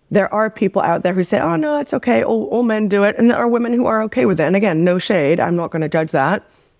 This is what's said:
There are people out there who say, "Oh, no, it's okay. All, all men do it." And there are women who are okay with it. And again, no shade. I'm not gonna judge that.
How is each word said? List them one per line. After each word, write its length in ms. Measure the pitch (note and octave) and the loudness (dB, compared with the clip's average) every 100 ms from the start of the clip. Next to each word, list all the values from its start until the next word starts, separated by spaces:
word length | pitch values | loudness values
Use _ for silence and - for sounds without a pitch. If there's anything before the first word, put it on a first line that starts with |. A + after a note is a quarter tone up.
| - | -2
There 220 | - F#3+ | -2 0
are 180 | G#3 A3 | -2 -4
people 320 | - F#3+ G3 | -2 -2 0
out 200 | - E3+ | 0 0
there 120 | F3+ | 0
who 100 | F#3+ | -2
say, 160 | F3 G#3 | -2 0
"Oh, 160 | D#4+ E4 | 0 -2
no, 220 | D4+ D4 | -2 -4
it's 160 | C#4 | -4
okay. 280 | B3+ A#3+ A3+ | -4 0 0
All, 220 | - A3+ | 0 -2
all 180 | G#3 A3+ | -2 -2
men 240 | A#3 G#3+ G#3+ | 0 0 0
do 140 | G3+ | 2
it." 140 | G3+ G#3+ | 2 2
And 120 | A#3 | 2
there 80 | - | 2
are 100 | A#3 | 0
women 240 | A#3 A#3 | 0 0
who 140 | A#3+ B3 | 0 0
are 160 | A3 | 0
okay 240 | A3 B3+ A#3+ | -2 0 0
with 120 | E3 | 2
it. 60 | |
And 100 | D3+ | 2
again, 300 | G3 G3+ D#3+ | 2 2 2
no 140 | F3+ F3+ | 2 0
shade. 420 | - F#3+ C#3+ E3+ | 0 0 2 2
I'm 160 | A#2+ E3+ | 0 0
not 140 | E3+ | -4
gonna 180 | E3+ D3+ | -4 -2
judge 240 | E3 D#3+ | -2 0
that. 300 | D3+ C#3 G3 - _ _ | 0 0 -2 -6 _ _